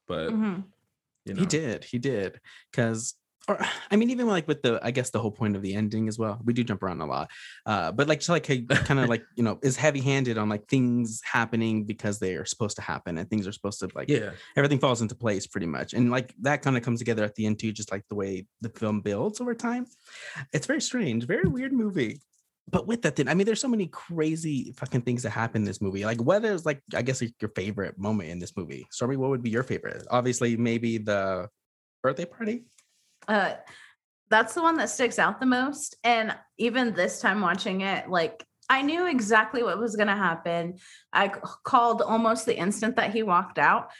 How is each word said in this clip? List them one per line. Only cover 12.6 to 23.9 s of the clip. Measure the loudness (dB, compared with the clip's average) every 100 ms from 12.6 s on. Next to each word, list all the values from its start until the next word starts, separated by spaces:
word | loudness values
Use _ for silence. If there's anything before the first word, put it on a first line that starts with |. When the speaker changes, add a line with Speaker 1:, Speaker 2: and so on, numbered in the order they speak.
| -4 -4
Speaker 3:
to |
happen | -6 -6 -4 -6
and | -2
things | -2 -2
are |
supposed | -6 -8 -6
to, | -6
like, | -6 0
Speaker 1:
Yeah. | 0 0 -10 -6 0
Speaker 3:
everything | 2 4
falls | 2 2
into | 0 -2
place | -2 -2 -4
pretty | -4 -4
much. | -4 -4
And, | 2 2
like, | 2 -2 -4
that | 0 0
kinda | 2 0
comes | 0 -2
together | 0 0
at | -2 -2
the | -2
end | 0
too, | -2
just, | -6 -8
like, | -8 -8
the | -6
way | -4 -6 -10 _
the | -12
film | -4 -2 0
builds | 0 -2 -2 -4
over | -6
time. | -4 -2 -4 -6 _ -20 -18 -14 -12 -6
It's | -4 -2
very | -2
strange, | -2 -2 0 -2 -2
very | 0 0
weird | 0 -2
movie, | 0 0 0 -2 -4 _ _ _ _ -2
but | -2 0
with | 0
that, | 0 2
then, | 2
I |
mean, | 4 2
there's | 2
so | 0
many | 0
crazy | -2